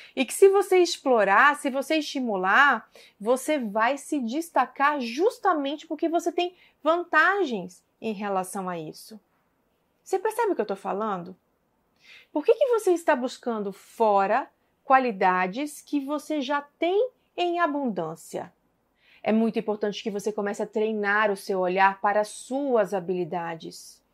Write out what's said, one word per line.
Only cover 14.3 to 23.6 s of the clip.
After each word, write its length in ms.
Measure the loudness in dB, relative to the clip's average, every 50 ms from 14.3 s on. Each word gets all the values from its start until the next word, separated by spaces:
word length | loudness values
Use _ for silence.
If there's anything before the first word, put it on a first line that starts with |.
| 2 0 0 -4 _ _ _ _ _ _ _
qualidades 1000 | 4 4 4 4 2 0 2 2 2 2 2 0 -2 -2 -4 -6 -8 -8 -14
que 180 | -10 -6 -4 -4
você 420 | -4 -4 -6 -6 -6 -4 -4 -4
já 200 | -2 -2 -4 -4 -4 -8 _ _
tem 320 | -2 0 2 0 0 -2 -4 _ _ _ _
em 240 | -4 -2 -2 0 0
abundância? 920 | 0 0 0 -2 -2 -2 -4 -4 -6 -6 -8 -12 -14 -12 -10 -10 -10 -10 -16 _ _ _ _ _ _ _ _ _ _ _ _ _ -2
É 80 | 0
muito 260 | 2 2 2 2 0 -2
importante 460 | -4 -4 -4 -2 -4 -4 -4 -6 -8
que 80 | -8
você 200 | -6 -4 -6 -6
comece 300 | -4 -4 -4 -6 -4 -6
a 60 | -8 -6
treinar 640 | -2 -2 -2 -2 -2 -2 -2 0 2 2 2 2
o 60 | 0 -2
seu 220 | -4 -4 -2 -2
olhar 400 | 0 0 2 2 2 2 2 0
para 200 | -2 0 0 0
as 60 | 0 -2
suas 680 | -6 -14 -10 -8 -6 -4 -2 0 2 2 2 0 -2
habilidades. 1080 | -4 -4 -4 -4 -4 -4 -4 -6 -6 -8 -8 -10 -12